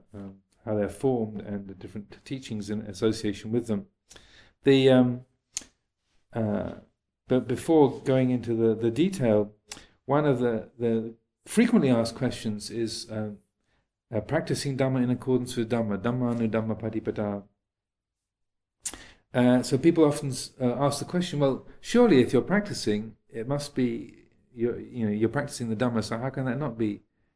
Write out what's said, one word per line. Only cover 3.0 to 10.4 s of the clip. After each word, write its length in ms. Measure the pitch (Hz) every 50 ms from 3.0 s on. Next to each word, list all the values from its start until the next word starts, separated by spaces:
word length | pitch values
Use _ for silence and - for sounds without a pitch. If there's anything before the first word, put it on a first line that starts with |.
| 117 110 107 107 - 104 98 - - 110
with 160 | 110 120 117
them. 200 | - 107 98 - _ _ _ _ _ - - - _ - - - _ _ _ -
The, 260 | 143 135 135 131 131
um, 300 | 127 127 123 123 120 123 - _ _ _ _ _ - - - - _ _ _ _ _ _ _ _ _ _ _ _ -
uh, 400 | 117 110 107 104 98 90 82 82 - - _ _ _ _ _ _ _ _ -
but 200 | 127 127 113 113
before 520 | 127 117 - - 165 156 143 127 - -
going 300 | - 143 131 131 127 127
into 240 | 127 120 104 117 117
the, 200 | 113 113 113 110
the 160 | 104 117 117
detail, 600 | 113 135 165 196 190 - 131 113 107 104 104 104 - _ _ - - - - _ _ _ _
one 180 | - 135 147 156
of 140 | 147 135
the, 300 | 120